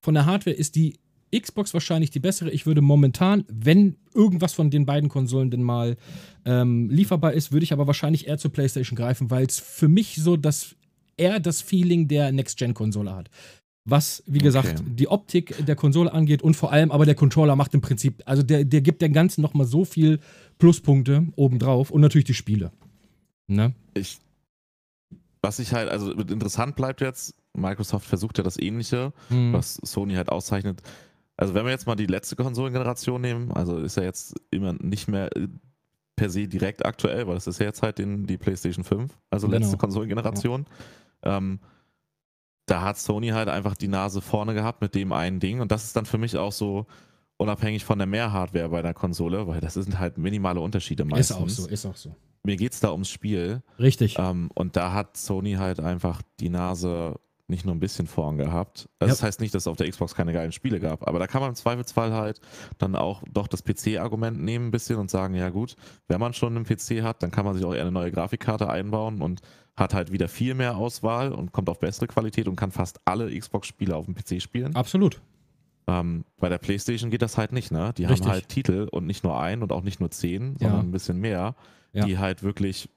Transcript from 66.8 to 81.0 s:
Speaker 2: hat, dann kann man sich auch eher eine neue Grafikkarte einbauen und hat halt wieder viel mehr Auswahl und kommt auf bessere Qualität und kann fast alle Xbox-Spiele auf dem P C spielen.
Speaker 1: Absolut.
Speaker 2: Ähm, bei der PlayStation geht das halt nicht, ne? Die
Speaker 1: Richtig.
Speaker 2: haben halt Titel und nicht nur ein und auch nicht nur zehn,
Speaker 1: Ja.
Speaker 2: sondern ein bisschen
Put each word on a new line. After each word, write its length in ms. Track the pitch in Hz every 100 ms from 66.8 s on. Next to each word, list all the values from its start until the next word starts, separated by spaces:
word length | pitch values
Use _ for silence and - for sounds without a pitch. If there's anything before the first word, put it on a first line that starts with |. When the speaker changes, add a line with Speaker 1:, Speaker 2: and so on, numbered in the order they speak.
| - 113
Speaker 2:
hat, 200 | 113 113
dann 80 | 87
kann 140 | 98 101
man 100 | 92
sich 80 |
auch 100 | 90
eher 80 | 71
eine 80 | 85
neue 200 | 92 87
Grafikkarte 580 | 85 87 - - 107 101
einbauen 520 | 69 101 107 110 107
und 200 | 80 90 - _ _ -
hat 160 | 92
halt 180 | 98 87
wieder 160 | 95 85
viel 280 | - 123 131
mehr 200 | 123 104
Auswahl 560 | 117 - 113 117 135
und 200 | - -
kommt 160 | - 90
auf 100 | 85
bessere 280 | 82 101 120
Qualität 400 | - 110 107 101
und 80 | 92
kann 160 | 98
fast 280 | - 87 - -
alle 240 | 98 113 69
Xbox-Spiele 580 | 113 104 - - 98 80
auf 100 | 87
dem 100 | 90
P 80 |
C 160 | - 90
spielen. 360 | - 120 131 156
Speaker 1:
Absolut. 460 | 127 185 190 - _ _ _ _ _ _ -
Speaker 2:
Ähm, 360 | 90 85 82 - _
bei 120 | 90
der 80 | 87
PlayStation 520 | - 101 - 117 117
geht 100 | 117
das 160 | 113 -
halt 160 | 107
nicht, 180 | 127 -
ne? 220 | 78 95 -
Die 80 |
Speaker 1:
Richtig. 220 | 110 127 95
Speaker 2:
haben 80 |
halt 160 | 95 -
Titel 400 | - 135 92 107
und 140 | - 87
nicht 180 | 98
nur 160 | 90 65
ein 240 | 80 110
und 80 | 104
auch 120 | -
nicht 180 | 95 -
nur 100 | 87
zehn, 460 | - 85 92 127 135
Speaker 1:
Ja. 80 | 110
Speaker 2:
sondern 200 | 104 90
ein 40 |
bisschen 280 | 92